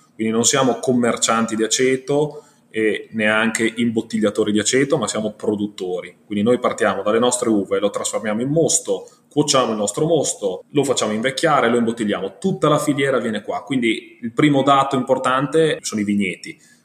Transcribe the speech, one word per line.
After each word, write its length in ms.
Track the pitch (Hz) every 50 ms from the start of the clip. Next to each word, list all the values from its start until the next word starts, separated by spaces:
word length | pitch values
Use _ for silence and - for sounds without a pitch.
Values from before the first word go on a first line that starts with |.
| _ _ _
Quindi 180 | - 110 110 110
non 140 | 117 120
siamo 320 | 117 - 139 135 127 113 -
commercianti 800 | - - 127 123 120 117 113 - - - 113 113 113 110 117
di 60 | 107 110
aceto 800 | 113 - - 131 131 131 131 - - 143 147 151 147 147 - - - _ _ _ _ -
e 340 | 110 110 107 98 - - -
neanche 600 | - 110 107 107 110 110 113 113 110 - 117 110 -
imbottigliatori 720 | - 120 120 110 110 104 - - 110 107 104 101 - 107 107
di 80 | 104 107
aceto, 380 | 101 - - 131 143 - 165
ma 100 | 147 107
siamo 260 | 101 - 110 107 104 107
produttori. 840 | - - 107 107 101 104 104 - - 95 90 90 90 87 90 - _ _
Quindi 180 | - 107 104 104
noi 160 | 120 123 120
partiamo 440 | - 110 101 - 113 104 95 98 98
dalle 160 | 104 107 113
nostre 320 | 120 123 123 - - 113
uve, 280 | 110 104 95 92 98 98
lo 120 | 101 101
trasformiamo 500 | - - 107 - - 104 104 110 104 110
in 80 | 123 139
mosto, 600 | 147 165 160 120 - - - - 98 92 - - _ _ _ _
cuociamo 440 | - 143 147 147 139 131 127 113 113
il 40 |
nostro 300 | 107 104 101 - - 151
mosto, 580 | 165 170 147 131 - - - 104 98 90 - - _
lo 120 | - 143 135
facciamo 300 | 139 123 - - 107 107
invecchiare, 560 | 107 113 131 - - - - - - 117 117
lo 80 | 120
imbottigliamo. 600 | 120 117 110 113 - 110 101 98 90 92 95 - -
Tutta 320 | - 196 170 - - 151
la 80 | 151 143
filiera 400 | 147 - 139 135 139 139 131 123
viene 240 | 113 117 107 104 -
qua. 200 | - 92 90 -
Quindi 560 | - 143 127 117 113 104 - - - - - -
il 100 | 113 -
primo 300 | - 147 151 147 135 131
dato 340 | 139 139 139 139 135 -
importante 840 | 247 247 - 131 123 127 131 127 127 143 143 156 160 160 151 135 - -
sono 180 | - - 107
i 40 | 104
vigneti. 540 | 101 101 101 98 92 87 - - - - - _ _ _ _ _